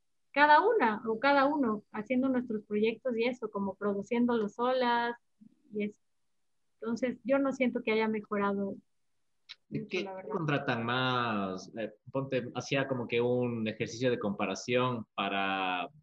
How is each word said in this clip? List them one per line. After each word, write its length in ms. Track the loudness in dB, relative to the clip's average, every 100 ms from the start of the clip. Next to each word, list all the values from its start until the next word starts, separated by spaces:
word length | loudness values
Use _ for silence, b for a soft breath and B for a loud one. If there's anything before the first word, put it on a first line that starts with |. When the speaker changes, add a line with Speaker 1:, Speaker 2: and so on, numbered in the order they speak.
| _ _ _
Speaker 1:
cada 280 | 4 8 8
una 400 | 8 4 4 0 -2
o 100 | 0
cada 280 | 4 6 4
uno 360 | 4 0 0 -6
haciendo 360 | -10 -2 0 2
nuestros 340 | 0 -2 -6
proyectos 520 | -2 0 0 0 -2 0
y 80 |
eso, 260 | 0 -2 -6
como 240 | -4 -4
produciéndolo 760 | -2 -2 -2 -2 2 2 2 0
solas 680 | -2 0 0 2 0 -2 -6 _ _ -20 _ _
y 120 | -6
eso. 140 | -6 -8 _ _ _ _ _ _ _ _
Entonces, 340 | -6 -2 -4 -4
yo 140 | 0 2
no 160 | 2
siento 280 | 0 0 0
que 100 | 0
haya 140 | 0 0
mejorado 680 | -2 -4 -2 0 0 -4 -8 -16 _ _ _ _ _ -20 -20 _
Speaker 2:
¿De 100 | -8
Speaker 1:
mucho, 80 | -4
Speaker 2:
qué 120 | -6
Speaker 1:
la 100 | -6
verdad. 160 | -8 -6
Speaker 2:
contratan 540 | -4 0 0 0 -2
más? 840 | 0 0 0 0 -2 -2 -2 -6 -10 -8
Eh, 160 | -8 -10 -8
ponte, 380 | -6 -2 -4 -4
hacía 320 | -8 -4 -2 -2
como 220 | -4 -2
que 120 | 0
un 460 | 2 2 0 -2 -4
ejercicio 440 | -4 -6 -2 0
de 80 | 0
comparación 880 | -2 -2 -2 -4 0 0 2 -2 -6
para 760 | -6 -2 -2 0 0 -2 -2 -6 -12